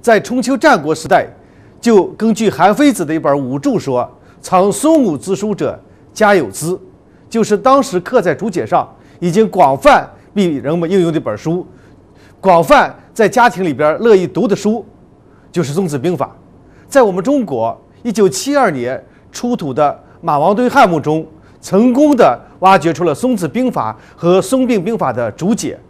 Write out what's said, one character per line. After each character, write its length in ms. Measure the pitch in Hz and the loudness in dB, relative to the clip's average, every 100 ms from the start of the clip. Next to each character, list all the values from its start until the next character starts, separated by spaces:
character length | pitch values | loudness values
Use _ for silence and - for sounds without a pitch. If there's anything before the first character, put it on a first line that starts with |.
在 180 | - 214 | 2 0
春 220 | - 247 | 0 -4
秋 140 | 240 262 | -2 0
战 240 | 311 226 | 2 2
国 120 | 143 | 0
时 120 | 151 156 | -6 0
代， 220 | 175 113 - _ _ - _ | 0 0 -12 _ _ -20 _
就 260 | 233 214 160 | 2 2 2
根 200 | - 220 | -2 -2
据 160 | 208 220 | 0 -2
韩 240 | - 180 | 2 2
非 180 | 214 294 | 4 2
子 120 | 214 | 2
的 100 | 156 | -4
一 40 | 160 | -2
本 200 | 147 143 | 0 -2
武 180 | 131 139 | -2 -4
注 220 | 277 214 | -2 -4
说 300 | 139 123 123 - - _ | -2 -4 -4 -10 -20 _
：“藏 300 | - 180 196 | -2 0 2
孙 200 | 196 294 320 | 0 2 2
武 160 | 233 147 | 2 -2
之 200 | - 190 | -6 -4
书 180 | 214 | -4
者， 240 | 202 139 - _ _ _ | -4 -4 -6 _ _ _
家 220 | - 214 | -2 2
有 160 | 202 117 | 2 0
之。” 260 | 98 156 185 - _ _ _ _ | -6 -8 -8 -10 _ _ _ _
就 120 | 226 | -4
是 140 | 208 208 | 0 0
当 240 | 262 277 | 2 2
时 180 | 254 180 | 2 -4
刻 200 | 175 254 | -2 -2
在 140 | 175 | 0
竹 160 | 147 220 | -4 -4
简 160 | 175 110 | -6 -2
上， 220 | 170 120 - - - | -2 -2 -12 -20 -8
已 100 | 175 | -2
经 180 | 170 220 | 0 0
广 280 | 185 147 135 | 2 2 4
泛 300 | 294 240 135 - _ | 4 4 0 -16 _
被 140 | 202 185 | -2 -2
人 280 | 139 120 170 | -2 -4 -4
们 140 | 165 | 0
应 100 | 190 | 0
用 100 | 170 | 0
的 60 | 156 | -2
一 20 | |
本 180 | 123 107 | -4 -6
书， 260 | 160 175 - - - - _ _ _ _ | -4 -6 -6 -20 -20 -20 _ _ _ _
广 220 | 190 170 | 2 4
泛 320 | 165 285 165 - - | 6 4 4 -4 -20
在 140 | - 208 | 0 0
家 200 | - 240 | 4 2
庭 160 | 170 | 2
里 80 | 185 | -4
边 240 | 127 151 156 | 0 0 0
乐 140 | 226 | 2
意 120 | 196 170 | 2 2
读 200 | 156 220 | -4 -2
的 80 | |
书， 300 | 196 208 226 - _ _ _ _ _ _ | -2 -2 -4 -8 _ _ _ _ _ _
就 120 | - | -6
是 100 | 135 | -4
《孙 140 | 147 190 | -4 -4
子 100 | 143 | -4
兵 180 | 143 165 | -4 -4
法》。 200 | 131 - _ - - - - | -6 -8 _ -20 -20 -20 -2
在 120 | 277 | 2
我 100 | 226 | 2
们 120 | 185 | 0
中 200 | 190 285 | -2 -2
国， 360 | 214 127 113 - _ _ | -2 -4 -4 -6 _ _
一 100 | 240 | -8
九 160 | 226 196 | 0 0
七 280 | - 277 285 | 0 -4 0
二 140 | 240 | 0
年 320 | 143 120 131 - _ _ | -2 -6 -8 -12 _ _
出 260 | - 240 240 | -10 -6 -4
土 160 | 160 | -4
的 260 | 127 147 - - - | 0 -2 -2 -16 -12
马 180 | 170 147 | -4 0
王 160 | 160 | 0
堆 140 | 208 247 | 0 0
汉 200 | 277 226 | 2 2
墓 120 | 165 | 2
中， 260 | 147 156 156 - _ _ | -2 -4 -4 -18 _ _
成 300 | - 185 240 | -2 2 2
功 220 | 247 302 | 4 2
的 240 | 269 175 120 - - | 4 4 2 -8 -2
挖 180 | 185 190 | 2 4
掘 160 | 151 | 2
出 120 | 151 | -2
了 100 | 175 | -2
《孙 220 | 139 254 226 | -2 -2 -2
子 120 | 170 | -4
兵 220 | 185 254 | -4 -4
法》 260 | 175 110 107 - | -4 -6 -10 -18
和 280 | - 170 185 | -6 2 2
《孙 200 | 185 262 | 2 -2
膑 200 | 254 226 | 0 -2
兵 160 | 175 226 | -2 -4
法》 140 | 156 | -4
的 180 | 117 117 | -2 -6
竹 220 | - 170 | -4 -4
简 240 | 247 135 - | -2 -4 -10